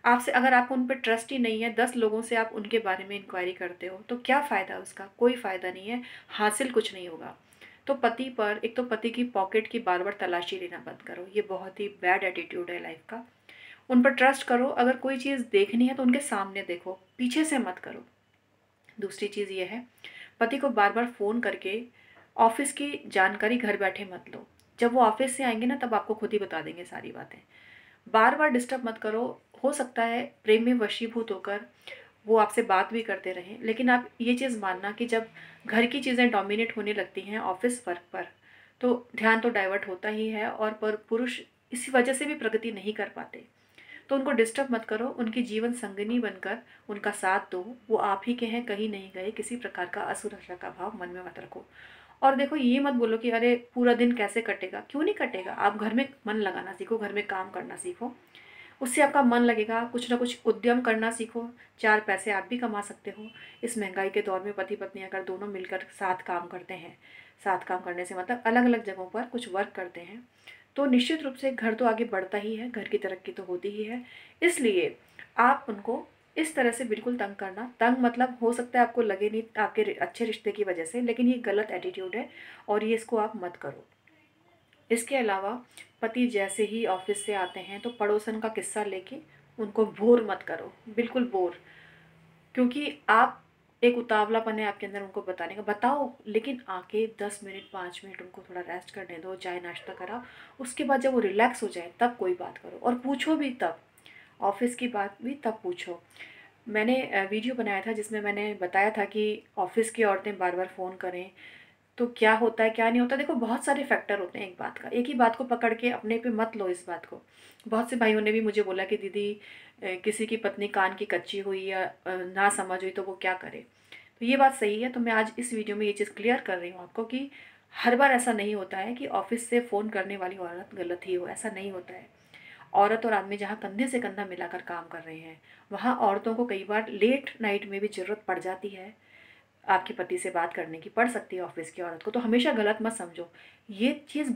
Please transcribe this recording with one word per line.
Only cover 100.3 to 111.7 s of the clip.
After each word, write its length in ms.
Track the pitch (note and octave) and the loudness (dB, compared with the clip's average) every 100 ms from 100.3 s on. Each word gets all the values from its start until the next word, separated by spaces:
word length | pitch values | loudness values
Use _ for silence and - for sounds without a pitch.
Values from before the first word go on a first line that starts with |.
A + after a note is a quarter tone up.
| - - - | -20 -20 -12
उसके 240 | B3 - | -10 -4
बाद 180 | C#4 C4+ | 2 4
जब 120 | C4 | 6
वो 60 | B3+ | 4
relax 440 | G#3 G3 B3 B3 | 2 4 4 2
हो 40 | G#3 | -6
जाए 240 | F3+ E3+ - | -6 -12 0
तब 160 | A#3+ A#3+ | 0 2
कोई 160 | F#3 | -2
बात 240 | F3+ - - | -2 -6 -12
करो 220 | - - | -16 -4
और 160 | - B3 | -2 -2
पूछो 380 | B3+ C#4 D#4 D#4 | -2 -2 2 2
भी 140 | C#4 | 0
तब, 260 | B3 E3+ - _ _ - - - _ | -2 -4 -4 _ _ -20 -20 -20 _
Office 340 | G3+ G3+ A#3+ B3 | 0 2 -2 0
की 120 | B3 | -4
बात 300 | G#3 G3+ - | -2 -4 -6
भी 120 | A#3+ C#4+ | -8 -4
तब 160 | A#3+ A3 | -4 -4
पूछो। 380 | F3+ F3 F#3 E3+ _ - - - - _ - | -6 -6 -8 -12 _ -20 -20 -20 -20 _ -4
मैंने, 340 | G#3+ A3 C4 | 0 2 2
अ, 220 | B3+ G3 F#3+ | 2 -2 0
video 240 | G#3+ A#3 B3+ | -2 -2 -2
बनाया 260 | G#3+ G3 | -2 -2
था 100 | A3+ | -2
जिसमें 260 | G#3+ G#3 G#3+ | -4 -4 -4
मैंने 320 | G#3 G3+ G#3+ G3+ | -2 -2 -4 -4
बताया 300 | F3+ F#3+ G#3 | 0 4 4
था 140 | A3+ G3+ | 2 -2
कि 380 | G#3+ G#3+ G#3+ _ - | 0 0 -2 _ -4
office 340 | F3+ - A3 | 0 0 0
की 120 | - | 2
औरतें 340 | G#3+ F#3+ G#3 F#3+ | 2 2 -2 -2
बार 180 | F3+ F3+ | -2 0
बार 120 | F#3+ | -4
phone 280 | - F#3 F#3 | -6 -10 -6
करें 320 | F#3 F3+ F#3 - - - - | -8 -8 -12 -16 -20 -20 -20